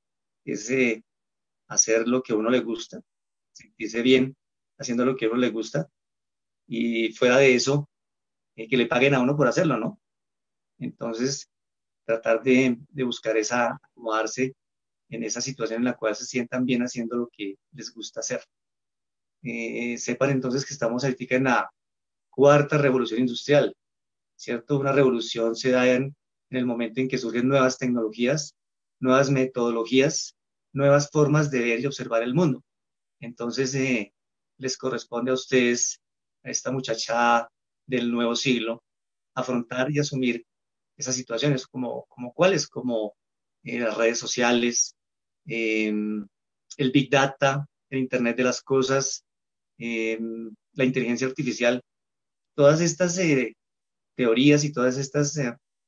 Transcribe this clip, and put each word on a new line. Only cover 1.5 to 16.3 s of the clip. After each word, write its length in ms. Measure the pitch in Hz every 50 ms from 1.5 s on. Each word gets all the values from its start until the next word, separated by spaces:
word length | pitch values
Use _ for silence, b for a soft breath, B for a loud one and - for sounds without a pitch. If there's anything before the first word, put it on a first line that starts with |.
| _ _ _ -
hacer 400 | 107 104 - - 110 113 117 120
lo 160 | 123 131 127
que 100 | - 117
a 20 |
uno 140 | 107 107 117
le 120 | 127 123
gusta, 400 | 113 113 117 113 - - - 147 - _ _ _ _ _ _ _ _ _ _
sentirse 480 | - - - _ - 117 104 110 120
bien 340 | 120 127 131 127 127 135 139 _ _ _ _ _ _ _ _ -
haciendo 260 | 139 - 120 120 123
lo 100 | 131 127
que 100 | - 113
a 40 | 110
uno 80 | 113 123
le 120 | 123 120
gusta, 380 | 110 113 110 - - 110 - - _ _ _ _ _ _ _ _ _ _ _ _ _ _ _ -
y 440 | 117 113 117 117 117 113 113 110 110
fuera 240 | - 131 123 123 135
de 180 | 139 135 127
eso, 340 | 120 120 135 139 147 147 - _ _ _ _ _ _ _ _ _ _ _ _ _
eh, 120 | - 113 110
que 100 | 139 123
le 80 | 120
paguen 280 | 117 - 123 127 139 139
a 80 | 131
uno 140 | 123 127 147
por 120 | 147 143 123
hacerlo, 300 | 113 - 180 165 131 110
¿no? 220 | 110 - - - _ _ _ _ _ _ _ _ _ _ _ _ _ _ _ -
Entonces, 720 | - - - - - 117 113 110 123 135 139 - - - _ _ _ _ _ _ _ _ _ _ _
tratar 360 | - 113 113 - 113 113 113 120
de, 340 | 131 127 127 135 127 120 117 - -
de 140 | - 143 131
buscar 340 | 123 117 - - 113 110 110
esa, 420 | 107 107 120 123 120 117 - 143 -
acomodarse 720 | _ _ - 117 113 110 110 110 110 - - 131 131 135 _ _ _ _ _ _ _ _ _ _ _
en 140 | - 113 117
esa 180 | 107 - 123
situación 380 | 120 135 131 - 117 110 113 117
en 60 | 120
la 120 | 127 123 -
cual 180 | - 110 104
se 100 | - 117
sientan 400 | -